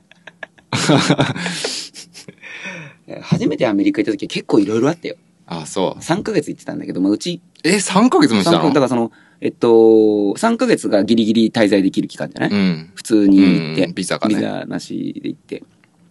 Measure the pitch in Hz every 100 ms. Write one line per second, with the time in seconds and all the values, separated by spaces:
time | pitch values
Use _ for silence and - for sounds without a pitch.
0 | _ _ - - - _ _ - - 139
1 | - 147 - - - 170 - - - -
2 | - - - - - - 190 175 147 -
3 | - - - - - - 123 98 98 101
4 | 107 101 - - - 123 98 113 135 -
5 | 82 - _ _ - 85 78 98 85 -
6 | - - - 202 - - - 92 - -
7 | 95 107 175 170 _ _ 156 202 - 190
8 | 247 359 135 107 92 87 156 143 123 120
9 | 113 - _ _ - - 120 113 113 110
10 | 107 104 101 101 233 233 247 160 104 101
11 | 95 117 110 113 110 117 104 101 95 101
12 | - - - - 135 101 95 80 80 -
13 | - 110 101 98 92 82 78 78 90 90
14 | 92 78 120 104 110 101 - 95 - 95
15 | - - - - _ - - _ _ _
16 | _